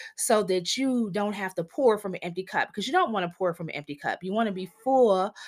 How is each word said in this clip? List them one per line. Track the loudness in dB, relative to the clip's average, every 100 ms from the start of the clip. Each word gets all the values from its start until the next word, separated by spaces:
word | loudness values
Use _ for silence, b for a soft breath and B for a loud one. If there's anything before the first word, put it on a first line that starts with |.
| B B
so | 2 2
that | 2 0 -2 -2
you | 0 0 0
don't | -2 -2
have | -4 -6 -6
to |
pour | -6 2 4 4
from | 0
an | -6
empty | -8 -8
cup, | -4 -2 -2
'cause | -4 -2
you |
don't | 0 2
wanna | 0 -2 -2
pour | -2
from | -2 -8
an | -10
empty | -10 -8
cup. | -6 -6
You | -4
wanna | -2 -2
be | -4 -10 _
full | 2 6 6 6 2 -4